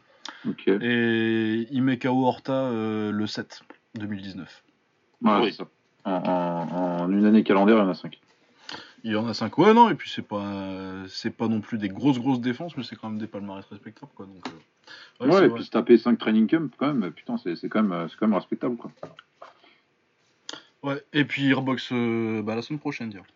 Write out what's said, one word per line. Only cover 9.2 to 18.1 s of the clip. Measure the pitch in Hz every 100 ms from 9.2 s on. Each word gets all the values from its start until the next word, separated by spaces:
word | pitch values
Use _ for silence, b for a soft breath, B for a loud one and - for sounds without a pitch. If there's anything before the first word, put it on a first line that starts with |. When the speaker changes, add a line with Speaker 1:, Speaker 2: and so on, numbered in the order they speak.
| 117
Speaker 2:
a |
cinq. | 107 110 -
Ouais, | 208
non, | 226 123
et | -
puis | -
c'est | - -
pas, | 101 101 98 95 95 95 92 95
c'est | - 113 -
pas | 113
non | 110
plus | - 113
des | 101
grosses, | 95 143 123
grosses | 131 127
défenses, | 123 120 170 135
mais |
c'est | 117 113
quand | 110
même | 107
des | 107
palmarès | 101 101 98 -
respectables, | 101 110 - 147 -
quoi. | 95
Donc, | 98 -
euh, | - _ _ B B B B 131
ouais, |
Speaker 1:
Ouais, | 190
Speaker 2:
c'est | 139
Speaker 1:
et |
Speaker 2:
vrai. | 117
Speaker 1:
puis | -
se |
taper | 117 120 113
cinq | 120 113
training | 113 110 107
camps, | - 139 -
quand | 143
même, | 147 87
putain, | - - 117
c'est, | 92 82
c'est | -
quand | 107
même, | 104
euh, | 85
c'est | 80